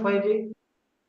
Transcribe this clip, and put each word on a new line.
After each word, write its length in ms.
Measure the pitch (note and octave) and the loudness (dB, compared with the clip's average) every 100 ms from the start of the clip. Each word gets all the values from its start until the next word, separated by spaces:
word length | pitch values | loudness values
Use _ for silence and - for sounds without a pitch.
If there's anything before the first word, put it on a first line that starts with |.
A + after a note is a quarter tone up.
पाहिजे 500 | G3+ G3+ G#3 A3 A3 - _ _ _ _ | 0 2 2 0 -2 -12 _ _ _ _